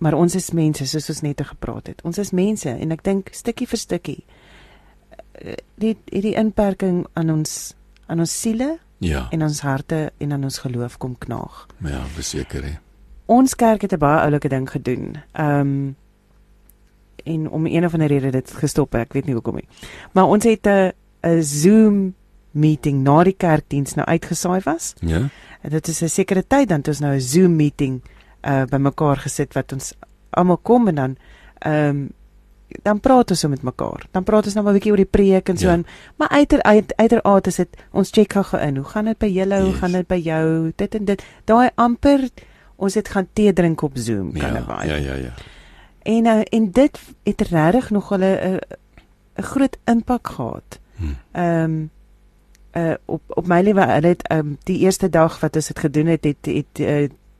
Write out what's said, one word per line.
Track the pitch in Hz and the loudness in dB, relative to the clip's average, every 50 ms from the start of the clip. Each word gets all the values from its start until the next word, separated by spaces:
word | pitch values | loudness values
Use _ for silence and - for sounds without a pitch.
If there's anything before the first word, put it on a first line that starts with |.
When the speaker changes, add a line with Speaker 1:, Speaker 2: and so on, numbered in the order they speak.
Speaker 1:
maar | 165 151 139 | -2 0 2
ons | 147 175 175 175 | 2 2 2 0
is | 190 - - | -2 -6 -4
mense, | 165 170 156 156 151 - 135 | -2 0 0 0 -2 -2 -6
soos | 135 - 156 - - | -6 -6 -6 -6 -8
ons | 156 - | -10 -6
net | 156 147 143 - | -6 -6 -6 -6
gepraat | 143 - - - - - - 110 - | -10 -10 -10 -12 -10 -10 -10 -10 -12
het. | - - _ - | -16 -16 _ -10
Ons | 165 170 - | -8 -6 -6
is | 208 190 | -6 -2
mense | - 180 185 208 220 208 - 151 | 0 0 0 0 -2 -4 -6 -6
en | 117 - - 160 | -6 -6 -6 -6
ek | 160 156 - | -6 -4 -2
dink | 196 196 196 190 - | -2 -2 -2 -4 -8
stukkie | - - - 233 233 - 254 | -14 -10 -8 -8 -6 -6 -6
vir | - - 214 | -6 -6 -6
stukkie, | - - 180 170 - - - - - _ _ _ _ _ - - - - _ _ _ _ _ _ _ _ - - - _ - | -6 -6 -6 -6 -6 -10 -12 -14 -16 _ _ _ _ _ -20 -20 -20 -20 _ _ _ _ _ _ _ _ -20 -20 -20 _ -20
eh, | - - - - - - _ _ - | -18 -16 -16 -16 -16 -18 _ _ -4
die, | 202 226 220 - - - | -4 -4 -4 -4 -8 -8
hierdie | - 196 196 214 - | -6 -4 -2 -2 0
inperking | - 220 220 - - 208 196 185 - 196 190 180 180 - - | 0 0 0 0 0 0 0 0 0 0 0 0 -2 -2 -4
aan | - 175 165 160 | -4 -2 -2 0
ons, | 160 156 156 - - - - - - _ _ _ _ _ _ - | 0 0 -2 -4 -6 -12 -12 -14 -18 _ _ _ _ _ _ -6
aan | 165 165 | -2 -2
ons | 165 165 - - | -2 -2 -4 -4
siele | - 233 220 220 254 285 330 330 _ _ _ - | -4 -2 -2 -2 -2 -4 -4 -8 _ _ _ -6
Speaker 2:
Ja. | - 85 73 69 62 - | -4 -2 -2 -2 -4 -4
Speaker 1:
en | - 160 | -4 -2
ons | 156 151 151 147 | -2 -2 -2 -4
harte | - 143 135 139 143 - 165 156 156 - - - | -4 -4 -4 -4 -4 -4 -4 -4 -4 -6 -8 -8
en | 143 147 | -6 -6
aan | 147 139 139 | -4 -4 -4
ons | 135 127 - | -6 -8 -8
geloof | - 131 123 120 120 120 - - | -8 -8 -6 -6 -6 -8 -10 -10
kom | - 131 123 - | -10 -10 -10 -10
knaag. | - - 117 - - - - - - _ - - - | -10 -10 -10 -10 -10 -12 -16 -20 -20 _ -16 -10 -8
Speaker 2:
Ja, | 73 69 65 65 65 71 | -8 -6 -6 -8 -10 -10
verseker, | - 69 - - 73 64 - - 69 67 | -10 -10 -8 -8 -8 -8 -8 -8 -10 -8
hè. | 71 73 - _ _ _ _ - - - - - | -10 -10 -12 _ _ _ _ -20 -20 -20 -10 -2
Speaker 1:
Ons | - 226 247 262 262 - | 2 4 4 4 2 0
kerk | - 240 226 220 208 | 0 2 2 2 0
het | - 190 | -2 -4
'n | 196 156 | -2 0
baie | 147 143 151 160 - | 2 2 2 2 2
oulike | 151 147 147 - 143 | 2 0 0 -2 -2
ding | 135 135 131 131 | -4 -4 -6 -6
gedoen. | - 147 - 127 127 - - - - 151 - _ | -8 -6 -4 -4 -4 -4 -6 -10 -12 -14 -16 _
Ehm, | - - 156 147 143 143 139 139 139 139 139 139 135 _ _ _ _ _ _ _ _ _ _ _ _ _ _ _ _ _ _ _ _ _ _ _ _ - - | -8 -4 -2 0 0 0 0 0 -2 -4 -4 -6 -8 _ _ _ _ _ _ _ _ _ _ _ _ _ _ _ _ _ _ _ _ _ _ _ _ -16 -10
en | - 165 156 156 - | -6 -6 -6 -6 -4
om | - 156 160 | -4 -4 -2
een | - - 165 175 | 0 0 0 0
of | 170 | 0
ander | 165 160 156 147 | 2 2 2 2
rede | 143 139 131 135 | 2 2 0 0
dit | 127 127 - - | -2 -2 -4 -6
gestop, | - - - 143 - - 139 - - | -8 -4 -4 -2 0 0 -2 0 0
ek | 117 117 - | -4 -4 -4
weet | - 139 - | -4 -6 -4
nie | 151 127 | -4 -4
hoekom | 113 - 117 - | -4 -4 -6 -8
nie. | - - - _ - - - - - - - | -8 -10 -14 _ -20 -20 -20 -20 -20 -10 -2
Maar | - 190 190 | 2 4 4
ons | 151 185 208 208 | 4 4 4 4
het | 233 220 214 - | 4 2 2 2
'n, | 208 202 196 190 185 - _ _ _ _ _ | 2 4 4 2 2 -2 _ _ _ _ _
'n | - 170 170 165 | 0 2 2 2
Zoom | 160 143 143 147 151 190 214 220 220 214 208 202 190 185 185 _ _ _ _ _ _ _ | 2 0 -2 2 4 6 8 8 6 6 4 2 -2 -4 -6 _ _ _ _ _ _ _
meeting | - 147 151 156 156 147 - 151 139 135 | -2 2 2 2 2 2 0 -2 0 2
na | 131 139 143 156 175 | 4 4 6 6 6
die | 190 190 | 4 2
kerkdiens | - 196 170 156 151 - - 143 143 139 - - | 0 0 2 2 0 0 -2 -4 -4 -4 -4 -4
nou | 151 - | -4 -2
uitgesaai | - 160 165 - - 170 - - 180 180 190 190 | 0 -2 -2 -2 -4 -6 -4 -2 -2 -2 -2 -2
was. | 269 320 339 - - - - | -2 -4 -4 -6 -12 -10 -6
Speaker 2:
Ja. | - 82 80 85 127 143 - - - - - - | -4 -2 0 0 -2 -2 -6 -10 -20 -20 -20 -14
Speaker 1:
En | - - | -10 -6
dit | 151 160 - - | -6 -4 -4 -4
is | 160 - | -6 -4
'n | 170 160 | -4 -2
sekere | - - 190 - 196 190 - | 0 -2 0 0 0 -2 0
tyd | - 269 285 277 208 | 2 2 2 2 2
dan | 175 143 | 0 -2
het | - - | 0 -2
ons | 151 139 | -4 -2
nou | 147 143 139 | -2 -2 -2
'n | 139 | -2
Zoom | 127 123 139 175 190 175 170 | -2 0 4 4 4 4 4
meeting, | 156 151 147 - - 143 135 131 127 - - - - - _ - _ | 4 2 0 0 -2 -4 -4 -4 -6 -10 -16 -20 -20 -20 _ -18 _
eh, | - - 139 135 135 | -4 -2 0 0 0
by | 123 139 | 0 0
mekaar | 135 139 139 135 - 160 147 139 | 0 0 0 0 0 0 0 0
gesit | 135 - 139 - - 147 - - | 0 -4 -8 -6 -6 -6 -4 -4
wat | 143 131 - | -6 -6 -6
ons | 139 135 - - - - - _ _ _ _ - | -8 -10 -10 -12 -16 -18 -20 _ _ _ _ -6
almal | - - 180 185 175 | -2 0 2 2 2
kom | 165 - - 233 247 240 196 | 0 2 2 4 4 4 2
en | 160 | 0
dan, | 143 131 131 131 - _ - - - - - _ - | 0 -2 -4 -4 -8 _ -20 -20 -20 -20 -20 _ -8
ehm, | - - 151 151 151 147 143 143 139 - - _ - _ _ _ _ _ _ _ - - - - | -4 -2 0 2 2 0 0 -2 -6 -8 -12 _ -20 _ _ _ _ _ _ _ -20 -20 -12 -6
dan | - 202 214 208 | -2 -2 0 2
praat | - 262 262 254 240 - | 2 4 4 4 4 2
ons | 185 - | 0 0
so | - 151 | 0 -2
met | 139 - | -2 -2
mekaar. | - 127 - - - 53 50 - - - | -6 -8 -6 -6 -6 -8 -8 -10 -12 -6
Dan | - 185 185 | -6 -4 -2
praat | 214 220 214 208 | 2 2 2 2
ons | 214 196 | 0 -2
nou | 214 202 | -2 0
maar | 208 202 | 2 2
'n | 202 | 2
bietjie | 196 214 | 2 2
oor | 208 | 2
die | 196 196 - | 2 2 4
preek | - 214 202 196 190 190 - - | 6 6 6 6 6 4 2 0
en | 185 | -2
so | 170 180 | 0 2
Speaker 2:
Ja. | 185 | 2
Speaker 1:
en, | 170 170 170 - - - - - _ | 2 2 0 -4 -12 -20 -20 -14 _
maar | - 302 - | -4 -2 2
uiter-, | - 285 294 - 302 269 | 4 4 4 6 4 4
uit-, | - 208 214 214 202 - - | 6 6 6 6 4 2 0
uiteraard | - 220 226 233 226 - - 202 196 - | 2 4 4 4 4 4 4 4 4 4
is | 190 170 | 0 -2
dit, | - 180 - - - - _ | -2 -2 -4 -4 -20 -14 _
ons | - 190 190 - | -2 -2 0 2
check | - 220 208 - | 4 4 4 4
gou-gou | - 202 185 - - - | 2 -2 -2 0 -2 -2
in. | - 147 139 | -2 -2 -2
Hoe | 135 139 | -4 -6
gaan | - - 214 214 | -6 -6 -4 -2
dit | 226 220 - | -2 -2 -2
by | 220 | -2
julle? | 208 185 185 190 190 196 196 | 0 0 0 0 0 2 2
Hoe | 190 190 | 2 0
Speaker 2:
Yes. | 185 - | 0 -2
Speaker 1:
gaan | 185 180 | -2 -2
dit | 175 180 175 | -2 -2 -2
by | - 185 180 | 0 -2 -2
jou? | 160 165 160 160 160 160 160 165 160 160 165 | -2 -2 0 0 0 0 0 0 -2 -2 -4
Dit | - 196 202 - | -4 -6 -4 -4
en | 220 208 | -4 -2
dit. | 196 202 - - - - - - | -2 -2 -4 -6 -16 -20 -8 0
Daai | - 220 233 254 240 - | 2 4 4 4 4 2
amper, | - 233 240 240 - - 285 285 269 262 247 - - - _ _ _ _ _ _ | 2 0 0 2 2 4 4 4 4 2 -2 -8 -14 -20 _ _ _ _ _ _
ons | - 190 196 190 | -4 -4 -2 -2
het | 214 208 - | -2 -4 -2
gaan | - 202 185 - | -2 -4 -4 -2
tee | - - 208 208 | 0 2 4 4
drink | 180 180 175 165 160 - | 4 4 2 2 2 0
op | - 143 135 | -4 -4 -4
Zoom, | 131 113 117 113 101 95 71 | -4 -4 -2 -2 -2 -2 -4
kan | - 80 71 65 | -4 -4 -4 -4
Speaker 2:
Ja, | 62 60 | -4 -4
Speaker 1:
ek | 60 58 55 50 50 | -6 -6 -8 -6 -4
Speaker 2:
ja, | - 78 | -4 -2
ja, | 73 71 67 67 | -2 -4 -4 -6
ja. | 67 65 62 60 - - - - - - - - - - _ _ _ - | -6 -8 -10 -12 -16 -20 -20 -20 -20 -20 -20 -20 -20 -20 _ _ _ -4
Speaker 1:
En, | - 220 233 226 | -2 0 2 2
eh, | 233 220 214 208 - | 2 2 2 0 0
en | - 226 220 196 | 0 0 0 2
dit | 175 247 277 294 - - - - - _ - | 4 4 4 4 2 -4 -20 -20 -16 _ -6
het | 208 208 - | -4 -2 -2
regtig | 214 - 175 160 151 165 190 254 254 - | -2 0 2 2 2 4 2 2 0 0
nog | 214 202 185 - | -2 -2 -2 -2
wel | 202 190 | -2 0
'n, | 185 190 190 - - 185 190 | 0 0 0 0 -2 -4 -4
'n, | - - - - - _ _ _ - _ _ _ _ _ _ - | -4 -6 -10 -16 -20 _ _ _ -20 _ _ _ _ _ _ -12
'n | - | -12
groot | - - - 269 277 262 - - - | -10 -6 -2 0 0 0 -2 -4 -2
impak | - 233 233 - - 247 240 - - | 0 0 0 0 -2 -4 -4 -4 -10
gehad. | - - 123 113 - - - - - - - _ - | -10 -8 -8 -8 -8 -12 -14 -18 -20 -20 -20 _ -14
Speaker 2:
Hmm. | - 85 76 69 64 - _ | -10 -8 -8 -8 -10 -12 _
Speaker 1:
Ehm, | - 170 175 170 170 165 165 160 160 160 156 156 _ _ _ _ _ _ _ _ _ _ _ _ _ _ - _ | -6 -4 -2 0 0 0 0 0 -2 -4 -6 -8 _ _ _ _ _ _ _ _ _ _ _ _ _ _ -18 _
eh, | - 165 170 165 151 - _ | -6 -4 -2 -2 -2 -4 _
op, | - - 160 _ | -10 -10 -10 _
op | - - - 170 | -8 -6 -4 0
my | 175 175 175 | 2 2 4
lewe, | 185 208 208 196 180 | 4 4 4 4 4
hulle | 120 107 147 151 | 4 2 4 4
het, | 175 175 - - - | 2 2 2 -2 -2
ehm, | 160 160 151 147 143 - - | -2 -2 -2 -4 -6 -8 -6
die | - 185 143 | -4 -2 2
eerste | - 185 185 - 190 180 | 2 2 2 0 -2 0
dag | 156 165 160 165 - - | 2 2 2 2 0 -2
wat | - 151 - | -4 -2 -2
ons | 160 151 - | -2 -4 -4
het | 156 - | -6 -4
gedoen | - 151 139 151 156 | -4 -2 0 0 2
het, | 165 165 156 - | 2 0 0 0
het, | 147 143 _ - | -2 -4 _ -6
het, | 151 - 147 143 _ - - | -4 -4 -4 -4 _ -6 -4
eh, | 147 - 147 147 147 139 - _ _ _ _ | -2 0 0 0 -2 -2 -6 _ _ _ _